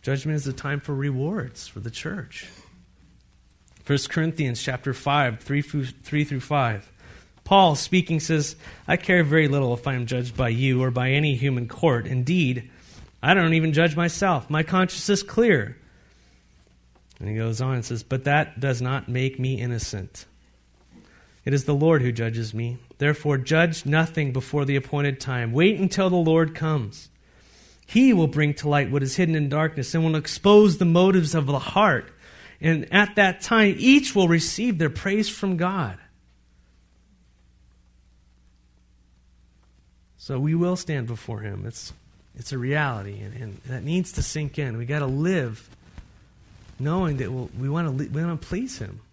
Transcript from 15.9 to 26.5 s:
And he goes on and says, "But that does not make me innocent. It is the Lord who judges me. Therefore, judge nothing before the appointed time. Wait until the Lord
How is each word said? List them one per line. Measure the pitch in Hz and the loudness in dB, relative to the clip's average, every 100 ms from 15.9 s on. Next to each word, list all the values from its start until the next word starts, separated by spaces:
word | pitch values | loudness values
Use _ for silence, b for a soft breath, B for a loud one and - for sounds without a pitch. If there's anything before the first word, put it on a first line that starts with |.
| b b b b b b b _ _ _ _ _ _ | b b b b b b b _ _ _ _ _ _
And | 98 | -8
he | |
goes | 110 113 110 | -4 -4 -2
on | 131 | -2
and | 131 | -2
says, | 110 120 | -4 -8
"But | - 131 | -4 -4
that | 139 143 151 - | 2 2 0 -4
does | 139 120 | -2 -2
not | 127 135 - | -2 -4 -4
make | 127 131 131 | -2 -2 -2
me | 127 131 | -4 -4
innocent. | 120 120 - 104 92 - - _ _ _ _ _ _ b b b b b | -4 -6 -6 -8 -10 -16 -20 _ _ _ _ _ _ b b b b b
It | - | -2
is | 139 | -2
the | - | 0
Lord | 143 156 160 | 2 4 4
who | 123 | 2
judges | 117 113 113 113 | -2 -4 -4 -6
me. | 110 117 123 - - | -6 -6 -8 -14 -2
Therefore, | 143 147 151 139 | 0 0 0 -2
judge | 127 160 170 160 | 2 2 2 0
nothing | 139 156 160 160 143 | 0 2 2 -2 -2
before | 127 - 147 | -4 -2 -2
the | 139 139 | 0 0
appointed | 131 147 143 135 | -2 -2 -2 -4
time. | - 127 117 | -6 -4 -2
Wait | 123 180 220 | 2 2 4
until | 190 190 185 | 0 2 2
the | 180 | 2
Lord | 160 160 160 | 4 4 2